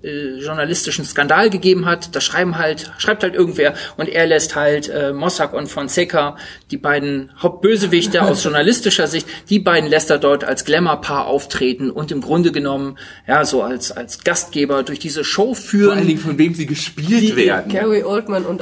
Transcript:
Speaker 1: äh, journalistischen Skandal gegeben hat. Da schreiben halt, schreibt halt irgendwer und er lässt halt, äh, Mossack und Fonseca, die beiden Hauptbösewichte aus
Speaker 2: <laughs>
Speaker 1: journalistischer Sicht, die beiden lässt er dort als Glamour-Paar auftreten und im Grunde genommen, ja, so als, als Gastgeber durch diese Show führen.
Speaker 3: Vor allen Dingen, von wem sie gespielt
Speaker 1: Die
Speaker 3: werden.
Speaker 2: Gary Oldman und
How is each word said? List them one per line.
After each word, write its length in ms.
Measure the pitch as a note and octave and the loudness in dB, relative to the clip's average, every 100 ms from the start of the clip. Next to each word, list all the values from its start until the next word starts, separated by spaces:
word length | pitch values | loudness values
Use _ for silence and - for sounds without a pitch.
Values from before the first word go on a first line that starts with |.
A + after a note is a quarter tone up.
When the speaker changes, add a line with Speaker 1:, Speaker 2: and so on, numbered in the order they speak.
Speaker 1:
äh, 340 | - D3 C#3 C3 | -10 -8 -8 -8
journalistischen 680 | D3 C3 D3 F3 - - C#3 | -6 -4 -2 -2 -4 -4 -4
Skandal 420 | - C#3+ E3 A3 | 0 2 4 4
gegeben 380 | F#3+ F#3 F#3 F3 | 2 2 2 2
hat. 280 | E3+ - | -2 -4
Da 60 | - | -4
schreiben 380 | - D#3+ F3+ E3 | -2 0 0 0
halt, 340 | D#3+ D#3 - - | -2 -4 -10 -6
schreibt 240 | - G#3+ | -2 0
halt 120 | F#3 | 0
irgendwer 380 | F3+ E3+ D#3+ D3 - - - | 2 0 2 0 0 -8 -8
und 140 | D#3+ | -4
er 160 | E3 E3 | 0 4
lässt 300 | D#3 D3+ - | 4 2 0
halt, 340 | D3 D3 D3 | 2 2 -2
äh, 240 | D3+ C#3+ | -4 -4
Mossack 400 | C#3 E3+ F3+ D3+ | -2 -2 0 -2
und 140 | B2+ C#3+ | -4 -6
Fonseca, 680 | - C#3 - F3 E3 D3 D3 - - - | -6 -4 -2 0 0 0 -4 -14 -20 -12
die 60 | C3+ | -6
beiden 540 | D3 D3 C#3+ C#3 C3+ - | -2 0 0 -4 -8 -2
Hauptbösewichte 840 | F3 - G3 A3 F#3 E3+ G3+ F3+ | -2 2 2 2 4 2 2 2
aus 240 | F#3+ E3 | 2 2
Speaker 2:
<laughs> 0 | |
Speaker 1:
journalistischer 640 | - D3 D3 B3 G#3 - D#3 | 0 2 4 2 2 0 0
Sicht, 200 | D#3+ - - - | -2 -6 -12 -2
die 100 | G3+ | 0
beiden 300 | F3+ E3 D#3 | 4 2 4
lässt 220 | D3+ - | 2 2
er 80 | D3 | 2
dort 260 | C#3+ C#3+ | 4 2
als 220 | - C3 - | 0 -4 0
Glamour-Paar 580 | D#3 F3 C#3+ - C#3+ - | 2 2 0 -2 -4 0
auftreten 600 | C#3 - - B2+ B2+ C3 | -2 -2 -2 0 0 -4
und 220 | C#3+ D3+ | -4 -6
im 80 | D3 | -6
Grunde 320 | B2 D#3+ E3+ | 0 2 4
genommen, 460 | D3 C#3+ C#3 C#3 C3+ - - - | 2 -2 -4 -6 -10 -18 -14 0
ja, 200 | C#3+ C#3+ | 2 2
so 160 | C3 | 0
als, 300 | G#2+ B2+ - | -2 -4 -6
als 300 | - A#2+ - | -8 -10 -6
Gastgeber 600 | - F3 - D3+ C#3+ C#3 | -2 -2 -2 -2 0 0
durch 160 | C3 C#3+ | -2 -6
diese 260 | D#3+ D3 | -8 -6
Show 300 | C#3+ - A3 | -4 0 0
führen. 300 | B3 - G3+ G3+ | -2 -2 4 4
Speaker 3:
Vor 40 | G3 | 4
allen 100 | E3 | 2
Dingen, 120 | D#3 | 0
von 160 | D#3 C#3+ | 0 2
wem 160 | E3 | 2
sie 140 | E3+ C#3+ | 2 -4
gespielt 560 | D3 - - D#3 A3+ | -6 -6 -6 0 2
Speaker 1:
Die 140 | G#3+ G3+ | 4 4
Speaker 3:
werden. 360 | F#3 F#3+ G3+ | 2 2 -2
Speaker 2:
Gary 300 | G3 A3 G#3 | -2 2 2
Oldman 420 | - G#3 A3+ G3 | 0 -2 -2 -4
und 140 | F3+ F3+ | -4 -4